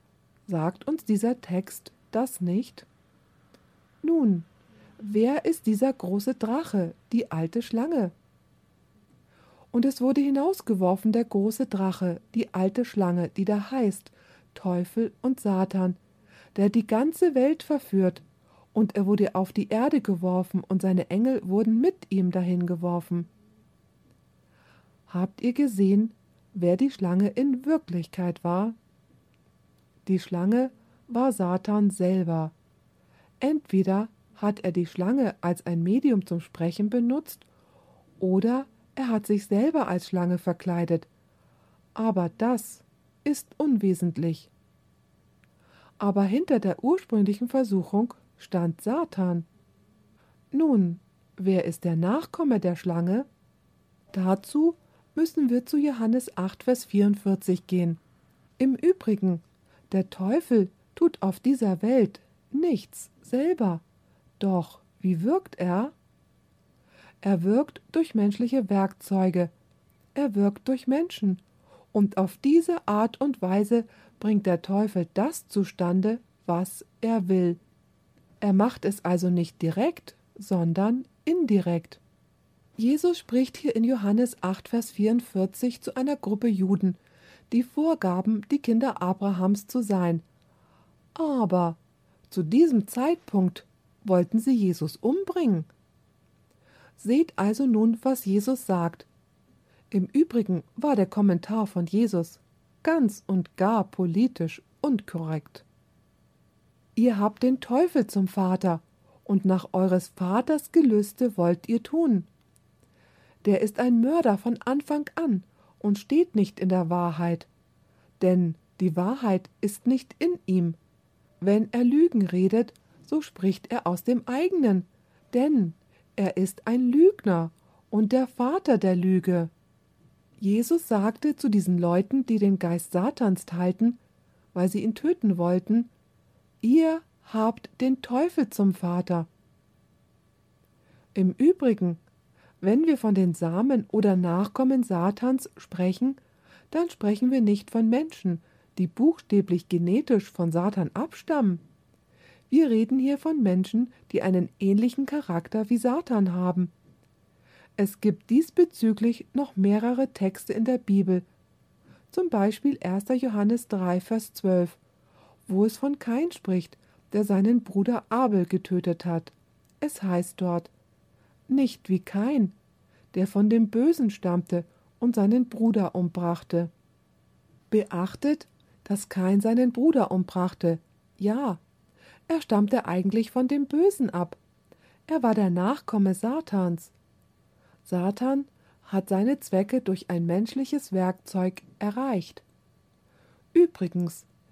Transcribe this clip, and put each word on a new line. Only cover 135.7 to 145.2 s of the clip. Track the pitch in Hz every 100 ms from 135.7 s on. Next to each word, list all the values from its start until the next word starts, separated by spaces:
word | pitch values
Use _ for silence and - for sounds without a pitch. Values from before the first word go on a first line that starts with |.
| 226 240 _ _ _ _ _ _ _
„Ihr | 226 285 320 320 - _ -
habt | 220 220 226 - -
den | 254 262
Teufel | - 247 339 330 277
zum | - 196
Vater.“ | 180 175 175 180 175 165 _ _ _ _ _ _ _ _ _ _ _ _ _ _ _ _ _ _
Im | - 185 175
Übrigen, | 285 370 262 208 180 165 _ _ _ _ _ _
wenn | 190 233 330
wir | 285
von | 220
den | 196 185
Samen | 160 165 170 254 254 208
oder | 214 208 185
Nachkommen | 175 170 202 - 262 269
Satans | 233 180 180 208